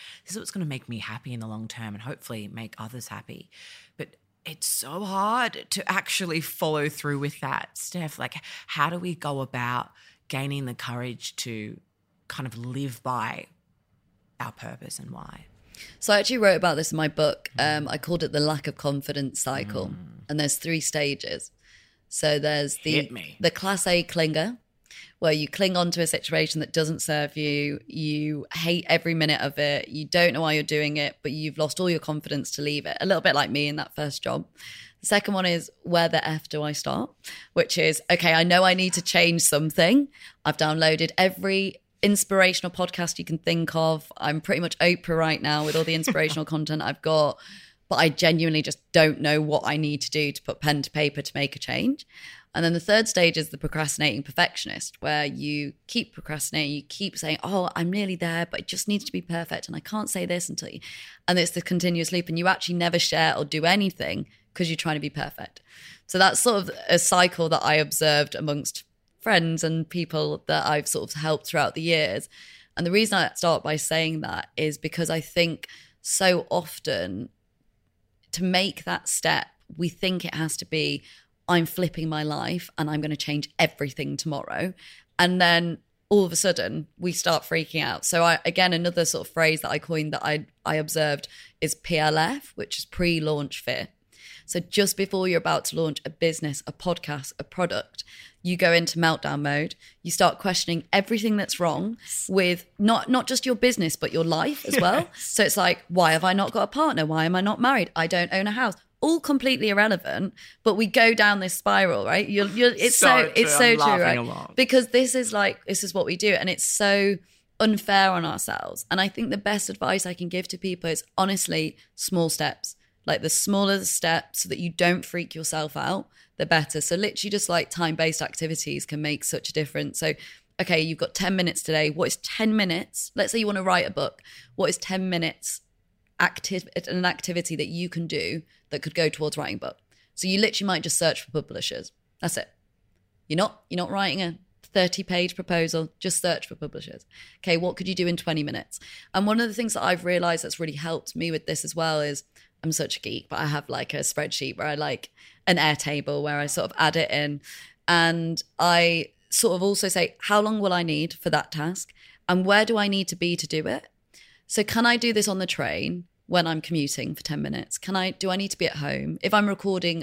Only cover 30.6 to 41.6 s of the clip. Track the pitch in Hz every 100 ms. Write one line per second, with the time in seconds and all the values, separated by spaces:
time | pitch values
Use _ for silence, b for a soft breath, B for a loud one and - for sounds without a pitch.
30.6 | 147 151 151 147 143 - - 151 156 147
31.6 | 151 - 180 165 - 151 - 143 127 -
32.6 | 147 147 143 - 185 175 165 147 131 135
33.6 | 147 147 - - 151 - - 131 - B
34.6 | B B B _ - 208 208 196 180 170
35.6 | - _ 170 170 165 160 - 156 - 151
36.6 | 151 147 - 175 247 _ B B B -
37.6 | - - 160 151 - 175 170 160 170 175
38.6 | 185 185 185 180 - 175 170 170 - 147
39.6 | 156 - 170 262 285 B B B 151 -
40.6 | 156 160 160 160 165 - 190 185 190 196